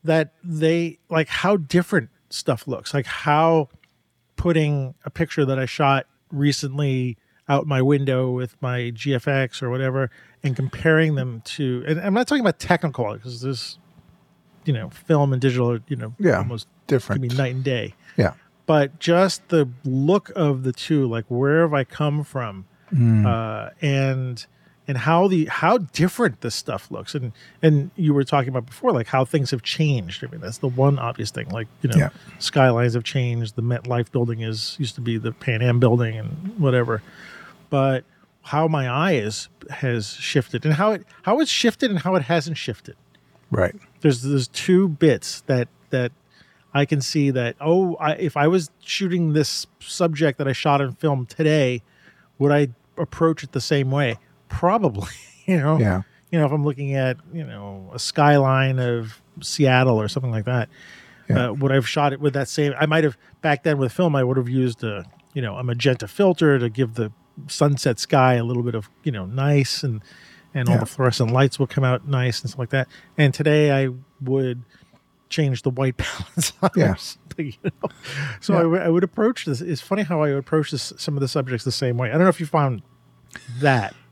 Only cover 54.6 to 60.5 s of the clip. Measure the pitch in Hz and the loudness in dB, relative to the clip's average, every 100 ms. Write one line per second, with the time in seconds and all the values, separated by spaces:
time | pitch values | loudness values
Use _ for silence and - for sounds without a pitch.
54.6 | 175 226 175 101 90 - - _ - 180 | 2 2 0 -2 -10 -14 -20 _ 0 0
55.6 | 143 156 104 92 - _ _ 170 147 147 | 2 4 4 2 -4 _ _ 0 2 2
56.6 | 143 135 139 135 131 127 - 165 139 104 | -2 -2 -4 0 0 -2 -10 -12 -12 -12
57.6 | 101 98 92 120 - - 147 147 135 131 | -14 -14 -14 -10 -6 4 6 6 4 4
58.6 | 135 131 123 120 113 - _ - - - | 2 0 0 -2 -4 -12 _ -14 -10 2
59.6 | 135 127 131 113 107 - 131 110 107 | 4 6 4 2 0 -4 -4 -4 -2